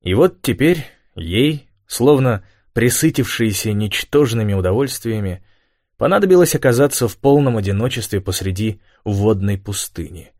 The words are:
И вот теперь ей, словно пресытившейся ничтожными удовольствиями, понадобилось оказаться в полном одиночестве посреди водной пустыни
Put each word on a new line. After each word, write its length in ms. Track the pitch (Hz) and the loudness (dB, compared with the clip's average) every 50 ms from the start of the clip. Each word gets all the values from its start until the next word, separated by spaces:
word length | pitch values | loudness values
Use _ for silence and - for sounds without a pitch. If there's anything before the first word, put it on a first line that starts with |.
И 120 | _ 80 92 | _ 0 2
вот 280 | 113 170 185 180 _ | 2 2 2 0 _
теперь 420 | - 139 107 - 135 160 175 160 131 - _ _ _ _ _ | -4 -4 -2 2 2 2 2 0 -4 -14 _ _ _ _ _
ей, 540 | 90 82 82 87 110 135 151 156 143 _ _ _ _ _ | -14 -10 -4 0 0 0 0 0 -4 _ _ _ _ _
словно 580 | _ - - 120 139 147 131 131 127 113 98 - _ _ _ _ _ | _ -4 0 4 4 4 4 4 0 -2 -2 -6 _ _ _ _ _
пресытившейся 1000 | _ 117 113 123 - - 156 160 - - 123 - - - 117 110 101 - - 110 | _ 0 0 0 0 2 0 0 0 0 -4 -4 -2 -2 -2 -2 -2 -2 -4 -4
ничтожными 800 | 104 101 107 104 - - - _ - 143 147 117 113 117 107 104 | -2 -2 -4 -4 -4 -8 -8 _ 2 2 2 2 0 -2 -2 0
удовольствиями, 920 | 98 95 90 92 98 120 139 127 - - - 117 110 107 101 95 87 87 _ _ _ _ _ _ _ _ _ _ _ | -2 0 0 0 0 0 -2 -4 -6 -8 -6 -6 -4 -4 -4 -6 -8 -10 _ _ _ _ _ _ _ _ _ _ _
понадобилось 580 | _ 113 147 190 208 202 185 185 180 175 - - | _ 0 0 2 2 4 4 6 6 6 4 0
оказаться 540 | 135 - 131 117 120 143 143 - - 127 110 | 0 2 2 4 4 2 2 2 -2 -4 -4
в 100 | - _ | -4 _
полном 380 | - 139 143 147 143 131 120 | 2 4 4 4 4 2 0
одиночестве 640 | 110 98 101 98 101 117 127 131 123 104 - 107 98 | 0 -2 -2 -2 -2 -2 -2 -4 -6 -6 -4 -4 -4
посреди 600 | 95 - 92 - 95 95 92 95 110 110 101 - _ _ _ _ _ | -4 -4 -6 -4 -4 -4 -4 -2 -4 -4 -4 -6 _ _ _ _ _
водной 540 | 110 101 98 101 110 107 95 98 101 101 95 | -4 -2 2 2 2 2 2 0 -2 -2 -4
пустыни 760 | 98 104 98 - - - _ - 82 - 85 80 - _ _ | -6 -10 -8 -8 -10 -10 _ -12 -12 -12 -14 -18 -20 _ _